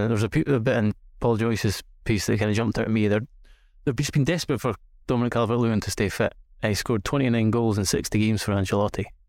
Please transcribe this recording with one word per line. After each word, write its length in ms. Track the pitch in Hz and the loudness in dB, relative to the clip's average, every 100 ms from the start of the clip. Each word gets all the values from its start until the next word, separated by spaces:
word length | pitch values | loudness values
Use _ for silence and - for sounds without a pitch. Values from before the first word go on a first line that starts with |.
| 107 | 2
there 0 | |
was 140 | 110 | 0
a, 60 | 110 | 0
pe-, 140 | 151 160 | 0 0
a 140 | 135 | 0
bit 180 | 117 117 | 2 2
in 160 | 107 - - - | 0 -2 -12 -4
Paul 180 | 120 110 | 0 2
Joyce's 440 | 117 110 104 - - - | 2 0 0 -2 -8 -14
piece 220 | - 107 - | -2 -2 0
that 120 | 107 | 0
kinda 140 | 107 | 0
jumped 240 | 107 113 - | 0 -2 -2
out 60 | 110 | 0
at 60 | |
me. 160 | 110 104 | 0 2
They're, 140 | 104 120 - - - _ - - | 0 -2 -14 -20 -20 _ -10 -6
they've 100 | 120 | -4
just 160 | 143 | -2
been 120 | 147 | 0
desperate 360 | 131 170 - 127 | 0 0 -2 -2
for 140 | 127 101 - - - | -2 -4 -8 -16 -2
Dominic 260 | 127 120 | 0 0
Calvert-Lewin 480 | 117 110 120 117 107 | 0 0 2 2 0
to 100 | 98 | -2
stay 180 | - 101 | -2 -2
fit. 240 | - 113 - - - | 0 -2 -2 -20 -6
He 100 | 110 98 | -4 -2
scored 280 | - 113 | -2 -2
twenty-nine 460 | - 143 131 117 110 | 0 0 2 2 2
goals 280 | 117 113 104 | 2 2 0
in 60 | 95 | 0
sixty 340 | 139 - 107 | -2 0 0
games 240 | 107 110 | 2 0
for 100 | - | 0
Ancelotti. 520 | 98 95 104 104 - 98 - | 0 0 0 0 -2 -8 -12